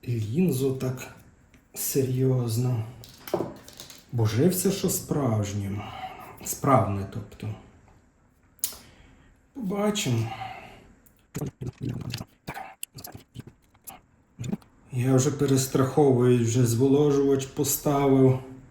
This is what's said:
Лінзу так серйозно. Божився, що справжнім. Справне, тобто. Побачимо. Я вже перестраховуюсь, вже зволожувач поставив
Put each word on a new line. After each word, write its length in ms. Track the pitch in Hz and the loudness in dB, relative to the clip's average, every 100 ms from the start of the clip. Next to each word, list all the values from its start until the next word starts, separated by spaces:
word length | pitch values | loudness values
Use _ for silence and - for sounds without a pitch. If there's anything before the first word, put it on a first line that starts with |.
| - | -6
Лінзу 640 | 120 107 131 185 127 135 | -6 -4 -2 0 0 -4
так 420 | 131 127 - - - - _ _ _ _ | -4 -8 -8 -14 -20 -20 _ _ _ _
серйозно. 1080 | - - 147 127 127 131 127 117 110 127 117 113 - - - - - - - - - - - _ | -12 -4 -2 -2 0 0 0 -2 -2 -2 -4 -8 -14 -20 -20 -10 -8 -8 -12 -20 -20 -20 -20 _
Божився, 580 | 120 110 107 170 180 196 | -4 -2 2 0 0 -2
що 200 | - 180 | -2 -4
справжнім. 920 | - - 151 131 107 95 104 98 101 - - - - - - | -6 -4 -4 -2 -2 -4 -6 -8 -10 -12 -14 -16 -16 -20 -18
Справне, 640 | - - - 135 101 101 98 | -14 -6 0 0 0 -6 -8
тобто. 360 | 117 - - 107 110 - _ _ _ _ _ _ _ _ _ - - - _ - _ _ _ _ | -12 -16 -14 -14 -14 -18 _ _ _ _ _ _ _ _ _ -12 -12 -20 _ -20 _ _ _ _
Побачимо. 800 | - 196 202 208 208 139 117 110 - - - - - - _ _ _ _ - 147 _ 127 - - 120 - - - _ - - - - - - - - _ - - _ _ _ - - _ _ _ - 127 - - _ - | -12 -8 -4 -4 -4 -4 -4 -4 -10 -14 -16 -20 -20 -20 _ _ _ _ -14 -14 _ -16 -12 -12 -10 -12 -12 -14 _ -14 -12 -14 -18 -20 -16 -16 -18 _ -20 -20 _ _ _ -20 -20 _ _ _ 4 8 8 6 _ -8
Я 220 | 127 127 | 0 6
вже 160 | 131 143 | 6 4
перестраховуюсь, 1200 | 131 143 135 - 135 131 - 143 120 123 123 113 | 2 4 4 2 0 2 4 6 6 6 4 4
вже 180 | 123 120 | 2 2
зволожувач 800 | 113 135 139 147 139 139 135 135 | 4 4 4 4 4 4 2 0
поставив 920 | - 139 - 151 139 139 135 131 120 - - - | -6 -4 -2 -2 0 4 6 4 2 -4 -20 -20